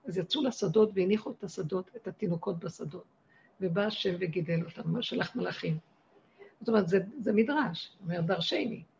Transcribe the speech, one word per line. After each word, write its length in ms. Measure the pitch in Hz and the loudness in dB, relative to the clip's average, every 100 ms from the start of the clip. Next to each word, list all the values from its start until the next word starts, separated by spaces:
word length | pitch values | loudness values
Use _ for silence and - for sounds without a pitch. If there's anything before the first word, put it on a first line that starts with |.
אז 120 | 262 180 | -4 -4
יצאו 260 | 170 311 | -2 0
לשדות 460 | 262 - 196 214 214 | 0 0 2 6 6
והניחו 380 | 196 180 214 - | 4 2 2 0
את 120 | - | -8
השדות, 480 | 190 - 151 190 185 | -8 -6 -4 -4 -4
את 120 | 226 185 | -10 -10
התינוקות 520 | 175 202 165 - 170 | -4 -2 -2 -2 -4
בשדות, 460 | 180 - 156 175 - _ _ _ _ _ | -6 -8 -10 -10 -16 _ _ _ _ _
ובא 200 | 190 175 | 0 2
השם 340 | 208 214 196 175 | 2 0 -2 0
וגידל 460 | 180 175 160 165 | -2 -2 0 0
אותם, 360 | 165 - 160 214 | -2 -4 -2 0
שלח 340 | - 247 180 | 0 -2 -2
מלאכים. 420 | 247 180 - 170 156 _ _ _ - _ _ - _ | -2 -4 -2 -2 -2 _ _ _ -20 _ _ -20 _
זאת 80 | 226 | 2
אומרת, 180 | 220 170 | 4 6
זה, 120 | 190 175 302 | 2 2 -4
זה 140 | 220 | 2
מדרש, 580 | 214 226 294 233 165 - - | 4 4 2 0 -4 -10 -10
אומר 180 | 165 175 | -4 -2
דרשני. 600 | 165 175 - 330 269 - - | 0 0 0 -2 -2 -6 -14